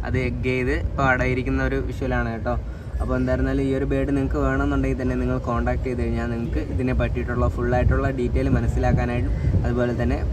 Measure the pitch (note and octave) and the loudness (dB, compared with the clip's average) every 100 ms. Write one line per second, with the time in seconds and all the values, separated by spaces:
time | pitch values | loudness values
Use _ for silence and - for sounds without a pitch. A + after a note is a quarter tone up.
0 | - B2+ B2+ B2 B2+ B2+ B2 D3+ - - | -2 -2 -2 -2 -2 0 0 0 -2 0
1 | C3+ B2+ B2+ B2+ B2+ C3+ C3 C3+ B2+ A#2 | 2 2 2 0 0 0 0 -2 -4 -4
2 | C3 B2 A#2 A2+ A2+ A#2 - - - - | -2 0 -2 -4 -4 -4 -4 -10 -8 -4
3 | A#2 B2+ B2+ B2+ C3 C#3 C3+ C3+ C#3 C3+ | -2 0 0 0 2 0 0 0 0 0
4 | C3+ C#3 C3+ D3+ C3+ C3+ C#3+ C#3 C3+ B2 | 0 0 0 0 0 2 0 0 0 0
5 | B2+ B2+ B2 B2+ B2 A#2 A#2+ B2 C3 A#2+ | -2 0 0 -2 0 0 0 0 -2 -2
6 | A#2 A#2 A#2 A#2 A#2 - - C3+ B2+ B2 | 0 0 -2 -2 -2 -2 -2 -2 0 2
7 | A#2+ B2 B2 C3 B2 A#2+ A#2+ B2 B2 C3 | 0 0 -2 0 0 0 0 4 4 4
8 | C3+ B2+ B2 B2+ C3+ B2+ A#2 A#2+ A#2+ B2 | 2 0 0 0 2 2 2 2 2 2
9 | B2 A#2+ F#2 - - - A2+ A#2 B2 A#2 | 2 0 0 0 2 2 2 2 0 0
10 | A#2+ - - | 0 0 0